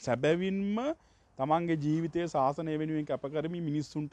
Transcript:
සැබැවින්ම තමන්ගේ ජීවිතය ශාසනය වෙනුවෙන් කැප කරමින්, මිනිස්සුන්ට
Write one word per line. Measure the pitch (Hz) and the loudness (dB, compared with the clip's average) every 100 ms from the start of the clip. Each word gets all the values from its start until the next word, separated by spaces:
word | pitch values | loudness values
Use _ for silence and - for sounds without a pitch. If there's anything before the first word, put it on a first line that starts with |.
සැබැවින්ම | - 127 147 170 190 196 202 214 277 330 _ _ _ - | -2 2 4 4 2 0 0 -2 -2 -4 _ _ _ -4
තමන්ගේ | 135 165 170 165 | 2 2 2 0
ජීවිතය | 147 160 165 170 170 | 2 2 0 -2 -2
ශාසනය | 151 131 143 160 151 | 2 2 0 -2 -2
වෙනුවෙන් | 156 156 147 | -2 -2 -2
කැප | 131 | -4
කරමින්, | 139 151 160 175 | -4 -4 -4 -4
මිනිස්සුන්ට | 165 151 143 151 147 | -2 -2 -2 -4 -6